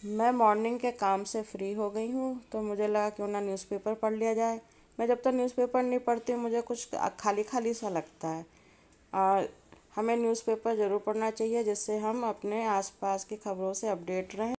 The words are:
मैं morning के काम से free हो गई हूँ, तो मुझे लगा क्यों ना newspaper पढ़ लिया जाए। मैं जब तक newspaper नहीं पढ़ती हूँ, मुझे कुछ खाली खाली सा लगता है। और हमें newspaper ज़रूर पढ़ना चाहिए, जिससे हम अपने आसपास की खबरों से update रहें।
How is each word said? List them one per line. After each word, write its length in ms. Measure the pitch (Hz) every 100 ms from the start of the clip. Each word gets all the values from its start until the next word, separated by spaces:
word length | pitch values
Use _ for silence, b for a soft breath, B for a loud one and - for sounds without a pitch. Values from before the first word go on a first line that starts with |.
| 202 214
मैं 140 | 233
morning 480 | 247 220 208 226 247
के 120 | 247
काम 300 | 240 196 196
से 180 | 202 226
free 280 | 214 190 196
हो 160 | 208 208
गई 200 | 208 226
हूँ, 300 | 262 262 254 -
तो 100 | 220
मुझे 260 | 214 202 208
लगा 220 | 214 208
क्यों 180 | 208 202
ना 120 | 202
newspaper 520 | 202 190 - 202 214
पढ़ 200 | 220 220
लिया 200 | 220 226
जाए। 260 | 220 226 226 - b b -
मैं 100 | 233
जब 140 | 240
तक 100 | 262
newspaper 500 | 254 247 247 247 254
नहीं 160 | 254 247
पढ़ती 340 | 247 233 233
हूँ, 80 | 247
मुझे 200 | 233 233
कुछ 340 | 233 240 - - - -
खाली 240 | 214 202
खाली 300 | 214 262 233
सा 160 | 233 214
लगता 380 | 175 156 - 160
है। 180 | 160 170 b b b b b _
और 360 | 185 190 196 - - - - _ -
हमें 200 | 220 233
newspaper 580 | 233 226 - 220 226 226
ज़रूर 220 | 208 208
पढ़ना 300 | 202 214 220
चाहिए, 320 | 220 220 233
जिससे 340 | 214 202 - 214
हम 260 | 214 233 233
अपने 380 | 196 202 214 226
आसपास 560 | 196 196 - 196 196
की 120 | - 214
खबरों 360 | 214 185 190
से 160 | 196 220
update 460 | 190 170 185 185 190
रहें। 200 | 226 254